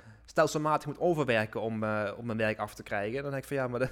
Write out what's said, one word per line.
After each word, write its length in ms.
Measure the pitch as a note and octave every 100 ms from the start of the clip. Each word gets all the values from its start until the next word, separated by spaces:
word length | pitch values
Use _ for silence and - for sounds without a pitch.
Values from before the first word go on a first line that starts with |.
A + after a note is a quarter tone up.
| - -
stelselmatig 600 | - - D#3 D#3 D3+ D3+ D3
moet 120 | -
overwerken 600 | F3 D#3 C3 A2+ G#2+ A2
om, 220 | A2 A2
eh, 280 | G#2+ G#2+ G2+ G2+
om 100 | A#2
mijn 120 | A2
werk 200 | G#2+ A2
af 160 | G#2+
te 80 | -
krijgen. 340 | - G#2+ G#2 C3
En 60 |
dan 80 | C#3+
denk 120 | C3+
ik 60 | -
van, 80 | C#3
ja, 120 | B2+
maar 120 | A#2+
<laughs> 40 | B2+